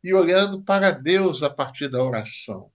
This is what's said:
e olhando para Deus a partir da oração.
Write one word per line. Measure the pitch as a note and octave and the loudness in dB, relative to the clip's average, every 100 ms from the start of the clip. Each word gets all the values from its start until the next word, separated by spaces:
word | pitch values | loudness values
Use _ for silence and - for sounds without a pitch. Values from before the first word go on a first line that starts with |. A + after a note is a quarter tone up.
e | F3+ | 2
olhando | F#3+ E3+ F#3 G3+ F#3+ | 2 4 4 2 -4
para | - G3 G3 | 0 2 2
Deus | C#3+ C#3 F#3+ F#3 C3 | 0 0 2 2 0
a | D3 | -4
partir | - C3 - C#3+ | -4 -8 -6 -6
da | B2+ | -2
oração. | B2+ A#2 G#2 - - G2 - | -2 -4 -6 -10 -10 -12 -14